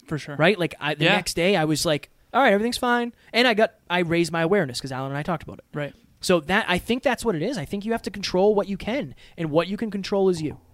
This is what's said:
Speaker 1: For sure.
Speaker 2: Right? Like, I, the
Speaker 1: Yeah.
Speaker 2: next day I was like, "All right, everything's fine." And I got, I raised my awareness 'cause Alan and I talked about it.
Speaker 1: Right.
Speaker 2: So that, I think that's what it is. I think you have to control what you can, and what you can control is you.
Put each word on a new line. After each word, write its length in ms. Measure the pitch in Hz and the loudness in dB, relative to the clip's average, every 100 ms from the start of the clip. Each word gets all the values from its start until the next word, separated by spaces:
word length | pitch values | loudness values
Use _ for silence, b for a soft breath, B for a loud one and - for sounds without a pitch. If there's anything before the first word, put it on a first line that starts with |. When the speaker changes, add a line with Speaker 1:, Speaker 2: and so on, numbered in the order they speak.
| - | -10
Speaker 1:
For 120 | 156 | -8
sure. 160 | - 143 | -6 0
Speaker 2:
Right? 220 | 160 202 | 2 2
Like, 160 | 165 - | -2 -4
I, 140 | 143 | -4
the 100 | 151 | 0
Speaker 1:
Yeah. 80 | 156 202 | 2 2
Speaker 2:
next 180 | - | 0
day 220 | - 175 196 | 0 2 2
I 80 | 156 | 2
was 180 | 151 170 | 0 0
like, 240 | 147 - _ _ | -2 -4 _ _
"All 80 | 233 | 2
right, 100 | 269 | 4
everything's 260 | 202 226 240 | 4 2 -2
fine." 340 | 247 240 240 - b | 0 0 -2 -8 b
And 140 | 220 254 | 0 2
I 80 | |
got, 200 | 214 220 _ - | 4 2 _ -4
I 120 | 175 | -2
raised 320 | 175 170 170 | 0 2 0
my 100 | 165 | 0
awareness 380 | 165 202 147 120 | 2 2 0 -4
'cause 120 | 135 | -8
Alan 180 | 131 135 | -6 -6
and 60 | 139 | -6
I 40 | |
talked 200 | 151 160 | -4 -6
about 140 | - - | -8 -18
it. 60 | - | -12
Speaker 1:
Right. 220 | 147 143 - _ _ | -8 -8 -10 _ _
Speaker 2:
So 200 | - 180 | 2 2
that, 260 | 147 196 - | 4 0 0
I 80 | 175 | -2
think 240 | - 247 | 0 -2
that's 220 | 277 233 | 0 -2
what 100 | 233 | -2
it 80 | 170 | -2
is. 140 | 180 262 | -2 -4
I 80 | |
think 200 | 139 202 202 | -6 -6 -4
you 60 | |
have 100 | 226 | -4
to 80 | - | -6
control 440 | 202 185 180 202 | -8 -4 2 4
what 120 | 208 196 | 2 0
you 80 | 196 | -4
can, 380 | - 269 160 - b b | -4 -4 -6 -12 b b
and 120 | 165 | 0
what 180 | 147 170 | 0 0
you 80 | 196 | -2
can 140 | 226 | -4
control 380 | 202 185 202 190 | -6 -2 2 2
is 140 | 175 | 2
you. 160 | 156 - _ | -4 -8 _